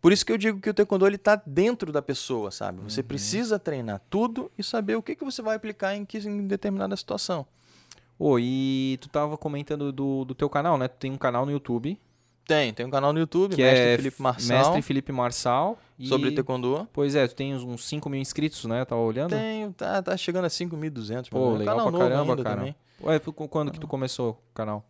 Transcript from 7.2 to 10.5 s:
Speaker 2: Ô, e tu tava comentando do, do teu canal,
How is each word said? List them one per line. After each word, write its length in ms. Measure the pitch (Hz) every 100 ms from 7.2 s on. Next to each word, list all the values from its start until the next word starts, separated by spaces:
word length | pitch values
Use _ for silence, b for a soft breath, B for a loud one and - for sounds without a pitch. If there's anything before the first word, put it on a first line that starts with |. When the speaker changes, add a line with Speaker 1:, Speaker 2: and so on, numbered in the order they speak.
| - 175 135 B B B B B B _
Speaker 2:
Ô, 200 | 160 127
e 580 | 120 131 135 135 135 131
tu 100 | -
tava 260 | 151 147 151
comentando 560 | 156 143 143 147 143
do, 320 | 135 139 135
do 100 | 131
teu 140 | 131
canal, 300 | 143